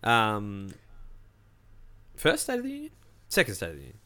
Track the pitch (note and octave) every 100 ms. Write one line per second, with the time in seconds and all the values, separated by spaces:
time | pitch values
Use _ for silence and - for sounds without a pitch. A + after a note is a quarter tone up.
0 | A2+ A#2 A2 G#2+ G#2 G2 G2 F2+ - -
1 | - - - _ _ _ - - - -
2 | - - - D4+ - B3 C4 C#4 D4+ -
3 | - - - - C#3 G2 E2+ D2+ C2+ -